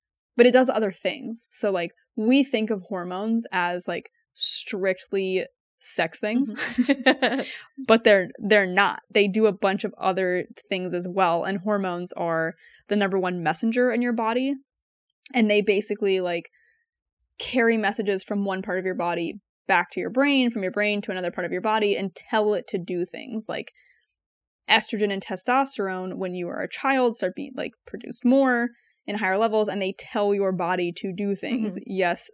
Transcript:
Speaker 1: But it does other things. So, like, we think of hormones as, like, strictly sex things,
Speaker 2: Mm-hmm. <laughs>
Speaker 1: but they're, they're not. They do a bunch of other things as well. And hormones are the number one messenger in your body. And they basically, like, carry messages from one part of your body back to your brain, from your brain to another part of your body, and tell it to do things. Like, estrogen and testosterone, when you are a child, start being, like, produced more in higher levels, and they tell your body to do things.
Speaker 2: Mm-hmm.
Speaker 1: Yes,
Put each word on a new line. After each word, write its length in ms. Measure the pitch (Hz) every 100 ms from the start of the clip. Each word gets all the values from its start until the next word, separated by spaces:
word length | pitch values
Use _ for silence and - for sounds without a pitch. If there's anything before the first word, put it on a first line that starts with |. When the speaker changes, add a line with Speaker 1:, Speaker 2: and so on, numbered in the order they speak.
| _ _ _ -
Speaker 1:
But 100 | 247
it 60 |
does 160 | 247 254
other 240 | 220 208
things. 540 | - - 202 - 226 -
So, 200 | - 208
like, 220 | 185 170 - _ -
we 260 | 220 269
think 260 | 277 226 214
of 120 | 208 180
hormones 580 | 185 175 185 214 226 226
as, 340 | 180 175 180 185
like, 220 | 170 - _ _
strictly 1120 | - - - - 202 190 185 - 196 190 185 - _ _ _
sex 360 | - - 165 -
things, 320 | 208 240 277
Speaker 2:
Mm-hmm. 840 | 208 - - 240 277 - - 247 269 - -
<laughs> 220 | - - 262
Speaker 1:
but 160 | 226
they're, 240 | 226 196 175 -
they're 280 | 202 214 185
not. 280 | 185 196 - -
They 160 | 220 202
do 200 | 202 220
a 60 |
bunch 300 | 190 196 190
of 100 | 226 -
other 460 | 190 185 185 180 - - _
things 260 | 190 185
as 140 | 175 180
well. 320 | 175 180 170
And 160 | 185 196
hormones 540 | 196 208 190 175 175
are 420 | - 170 165 160 165 - _ -
the 80 |
number 240 | 208 196 190
one 240 | 180 180
messenger 480 | 160 165 226 240 247
in 100 | 233
your 120 | 247
body. 420 | 233 226 240 262 269 - _ _ _ _ _ -
And 160 | 240 214
they 100 | 208
basically, 600 | 208 202 208 208 202 190
like, 300 | 180 175 - _ _ _ _ _ _ _ _ -
carry 360 | - 247 233 226
messages 460 | 202 220 202 196
from 220 | - 202
one 180 | 196 190
part 160 | 190 185
of 60 |
your 100 | 185
body 460 | 185 170 170 170 202 _ _ -
back 240 | 180 175
to 100 | -
your 100 | -
brain, 420 | 233 285 269 247
from 100 | 226
your 80 | 185
brain 320 | 202 208 208
to 80 | 202
another 220 | 185 175
part 120 | 180 175
of 40 |
your 80 | 180
body, 360 | 214 214 208 196
and 180 | 196
tell 400 | - - 220 208
it 140 | 202 -
to 100 | 190
do 260 | 175 180
things. 420 | 165 - - 220 -
Like, 240 | 143 - _ _ _ _ _ _ _ _ _ -
estrogen 420 | 226 - 208 208
and 80 | 196
testosterone, 880 | - 190 - 254 269 - 196 185 185 185
when 160 | 185
you 160 | 180 175
are 140 | 175
a 60 | -
child, 460 | - 262 269 247 226
start 180 | 185
being, 180 | - - -
like, 160 | - - -
produced 360 | - - -
more 440 | 240 269 262 240 240 - _ _
in 120 | - 208
higher 200 | 190 196
levels, 300 | 226 214 208
and 140 | 196
they 120 | 190 -
tell 340 | - 214 202
your 200 | 202 190
body 400 | 185 175 180 175 165
to 140 | 196
do 220 | 180 202
things. 400 | 190 202 240 214
Speaker 2:
Mm-hmm. 80 | 185 -
Speaker 1:
Yes, 420 | 190 180 - -